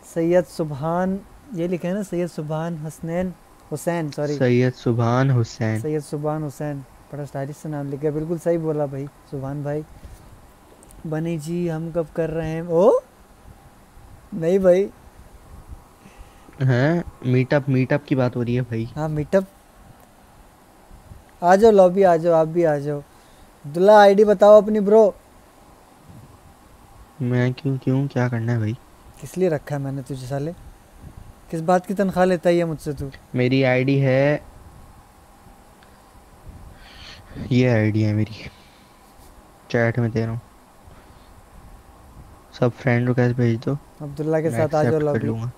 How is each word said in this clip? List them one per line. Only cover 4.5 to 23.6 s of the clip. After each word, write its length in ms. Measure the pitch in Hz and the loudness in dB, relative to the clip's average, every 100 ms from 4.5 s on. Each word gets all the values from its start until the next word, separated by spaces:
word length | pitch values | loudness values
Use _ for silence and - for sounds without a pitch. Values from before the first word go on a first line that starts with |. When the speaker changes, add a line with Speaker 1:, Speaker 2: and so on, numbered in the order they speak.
| 123 127 | 2 2
Speaker 2:
सुभान 580 | 127 - 117 117 123 135 | 0 -2 0 2 2 2
हुसैन। 480 | 127 113 - 110 110 | 2 -2 -4 -4 -4
Speaker 1:
सैयद 220 | 143 156 | -4 -6
सुभान 420 | 143 151 151 151 | -6 -8 -6 -6
हुसैन, 360 | 151 - 147 143 131 - - | -8 -8 -10 -10 -14 -20 -18
बड़ा 120 | 143 143 | -14 -12
स्टाइलिश 300 | 143 139 151 | -10 -10 -10
सा 140 | 160 | -10
नाम 200 | 151 143 | -8 -8
लिखा 180 | 139 151 | -4 -4
है। 40 | |
बिल्कुल 260 | 147 156 170 | -4 -6 -4
सही 200 | 170 170 | -2 -2
बोला 280 | 160 151 143 | -2 -4 -4
भाई, 220 | 135 143 - - | -6 -12 -16 -14
सुभान 320 | 143 135 143 | -10 -8 -8
भाई। 200 | 143 151 156 - - - - - - - - - - - 165 | -6 -8 -10 -18 -20 -20 -20 -20 -20 -20 -20 -20 -20 -16 -8
बनी 300 | 156 165 170 | -6 -4 -6
जी, 300 | 147 175 175 | -6 -6 -4
हम 240 | 160 165 | -6 -6
कब 160 | 160 160 - | -6 -6 -6
कर 140 | 160 | -4
रहे 200 | 160 160 | -4 -6
हैं? 180 | 160 175 | -6 -2
ओ? 320 | 165 208 494 - - - - - - - - - - - - - | 4 4 4 -2 -20 -20 -20 -20 -20 -20 -20 -20 -20 -20 -20 -12
नहीं 260 | 190 160 196 | -4 0 2
भाई। 300 | 185 180 208 - - - - - - - - - - - - - - - - - | 4 4 2 -6 -20 -20 -20 -20 -20 -20 -20 -20 -20 -20 -20 -20 -20 -20 -20 -4
Speaker 2:
हैं? 420 | 131 123 139 170 - - - | 0 2 2 0 -4 -10 -2
मीटअप, 440 | 127 127 151 135 | 0 2 0 0
मीटअप 340 | 131 127 147 | 0 0 -2
की 120 | - 135 | -2 -2
बात 200 | 123 123 | 0 -2
हो 80 | |
रही 120 | 120 123 | -4 -4
है 60 | |
भाई। 280 | 117 113 113 151 | -4 -6 -8 -8
Speaker 1:
हाँ, 140 | 156 | -6
मीटअप। 380 | 151 147 190 190 - _ - - - - - - - - - - - - - - - - - | -6 0 -2 -2 -14 _ -20 -20 -20 -20 -20 -20 -20 -20 -20 -20 -20 -20 -20 -20 -20 -20 -4
आ 120 | 170 190 | 4 6
जाओ 160 | 226 | 8
लॉबी, 320 | 208 185 185 | 8 6 6
आ 120 | 190 170 | 4 4
जाओ, 160 | 170 | 4
आप 140 | 165 160 | 2 2
भी 160 | 165 | 2
आ 140 | 170 147 | 2 0
जाओ। 220 | 143 143 | -2 -8
अब्दुल्ला, 1000 | - - - - - - | -10 -20 -20 -20 -20 -18